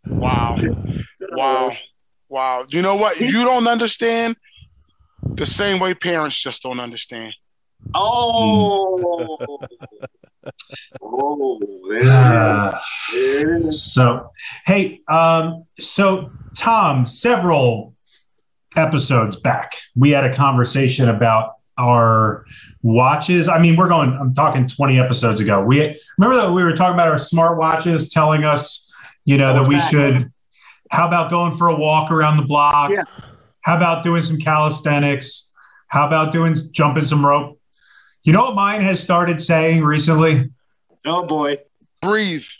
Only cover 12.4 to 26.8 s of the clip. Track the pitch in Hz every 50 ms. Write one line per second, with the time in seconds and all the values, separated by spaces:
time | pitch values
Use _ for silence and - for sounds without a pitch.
12.4 | 113 107 104 104 101 98 95 - - - - - - - 113 123 131 131 139 143
13.4 | 151 160 165 170 165 156 151 - - - - 131 123 120 120 - - - _ -
14.4 | - - - - _ - 196 202 185 - - - _ - 156 165 165 165 165 160
15.4 | 160 165 165 - - _ _ - - - - - 202 190 190 190 - - - -
16.4 | - - - - - 226 226 220 196 160 135 131 120 - - - - 240 240 196
17.4 | 180 175 160 139 127 120 113 107 104 - _ _ _ _ _ _ _ _ _ _
18.4 | _ _ _ _ _ _ _ 160 160 - 160 135 - - 135 120 110 104 95 -
19.4 | - 92 92 - - - - - - _ _ 120 135 147 143 139 135 127 127 131
20.4 | 143 139 131 123 120 - - 135 135 123 127 - 127 117 107 104 120 113 110 110
21.4 | 110 - - _ _ _ _ - 127 123 123 117 117 117 113 110 110 107 107 -
22.4 | - - - - - - - _ - 117 113 120 123 131 147 147 - - 180 175
23.4 | 156 185 170 165 170 165 165 170 185 170 175 160 139 123 127 - 131 127 - 143
24.4 | 139 139 131 131 127 - - - 139 135 131 127 123 127 123 - 123 113 101 107
25.4 | 104 110 104 98 98 117 135 147 151 151 - - - - - - 196 240 262 247
26.4 | 202 180 175 185 180 170 160 165